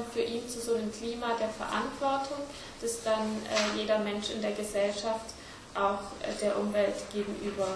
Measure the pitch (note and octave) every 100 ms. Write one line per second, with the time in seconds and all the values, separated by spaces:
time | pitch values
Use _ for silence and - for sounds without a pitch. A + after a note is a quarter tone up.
0 | A#3 A#3+ A3+ A#3 - A#3 A#3 A3+ G#3 -
1 | A#3 A#3 A#3+ A3+ G#3+ - - G#3 C4 -
2 | C#4 C4+ C4+ C#4+ C#4+ - - - A#3 A3+
3 | A3 A3 G#3+ G#3+ - A3 G#3 G#3+ G#3+ G#3+
4 | G#3 G#3 - A3 G#3 G#3 G#3 G3+ G3+ -
5 | A3+ A3 - - - - - G#3+ G3+ G3+
6 | - - - G#3 G#3 G3+ G#3 G#3 G3 -
7 | - G#3 G#3 G#3 G3+ G3 F#3+